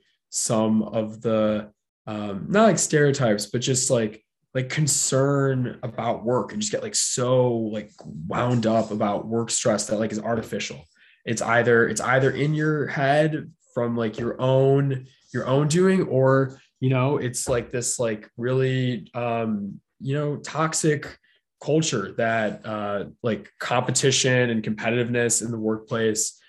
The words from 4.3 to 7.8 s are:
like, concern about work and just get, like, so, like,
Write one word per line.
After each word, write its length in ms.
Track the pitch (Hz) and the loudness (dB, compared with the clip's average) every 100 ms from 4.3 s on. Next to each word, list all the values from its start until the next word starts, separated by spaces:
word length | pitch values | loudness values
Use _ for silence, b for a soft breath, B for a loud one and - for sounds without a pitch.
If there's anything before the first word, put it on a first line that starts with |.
| _ _ | _ _
like, 140 | 131 127 | -6 -4
concern 1120 | 151 143 - - 135 139 143 135 131 120 - | -2 0 0 0 2 2 2 2 0 -2 -6
about 420 | 110 - 117 107 | -10 -4 -4 -2
work 280 | 110 123 - | 0 0 -2
and 80 | 107 | -6
just 120 | 107 | -4
get, 100 | - | -4
like, 120 | 110 - | -4 -4
so, 560 | - - 123 127 123 117 | -4 -2 2 4 4 0
like, 340 | 107 107 | -2 -6